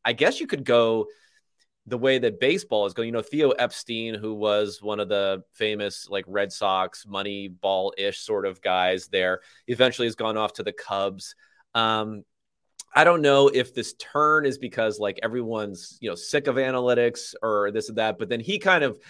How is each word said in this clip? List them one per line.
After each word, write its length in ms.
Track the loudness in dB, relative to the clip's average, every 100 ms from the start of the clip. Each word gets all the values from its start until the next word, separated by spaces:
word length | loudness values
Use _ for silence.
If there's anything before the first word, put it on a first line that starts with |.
I 80 | -2
guess 280 | 2 0 0
you 60 | -4
could 180 | -4
go 420 | 2 4 4 2 -2 -10 _ _ _ _ _ _ -8
the 120 | 0
way 200 | 2 2
that 200 | 0 0
baseball 480 | 0 0 0 0 0
is 80 |
going. 120 | -2 -4
You 60 |
know, 100 | -4
Theo 280 | -4 2 2
Epstein, 640 | 2 -2 -4 -10 -8 -6
who 200 | -6 -8
was 460 | -2 2 2 0 -4
one 200 | -6 -4
of 80 | -2
the 340 | 0 0 -2 -8
famous, 540 | -4 -2 -2 -6 -8 -8
like, 160 | -8 -4
Red 240 | -2 -2
Sox 520 | -2 0 0 -2 -6
Moneyball-ish 1160 | -10 -8 -6 -8 -10 -4 0 0 -2 -2 -4 -4
sort 260 | -4 -4 -4
of 160 | -4
guys 460 | 0 2 2 0 -2
there, 320 | 0 0 -2 -8 _ -4
eventually 400 | 2 2 2 -4
has 80 |
gone 220 | -2 -4 -2
off 160 | -2
to 80 | -4
the 100 | -8
Cubs. 640 | -8 -6 -2 -2 -6 -14 -20 _ _ _
Um, 480 | -2 0 0 -4 -10 -16 _ _ _ _ -20 0
I 100 | 6
don't 180 | 6 6
know 260 | 6 8 8
if 260 | 6 0
this 200 | -4 -8
turn 520 | -10 -6 0 2 2 0
is 120 | -2
because, 420 | -6 -2 -2 -2
like, 180 | -4 -2
everyone's, 760 | -4 -4 -4 -4 -6 -10 -16 -12
you 80 | -10
know, 60 |
sick 320 | -8 -4 -2 0
of 80 |
analytics 800 | 0 0 0 2 4 2 0 -12 -6
or 300 | -2 0 0
this 160 | -2 -4
and 100 | -2
that, 180 | -2 -2
but 120 | -4
then 100 | -6
he 200 | -4 -2
kind 260 | 2 4
of 160 | 2 -4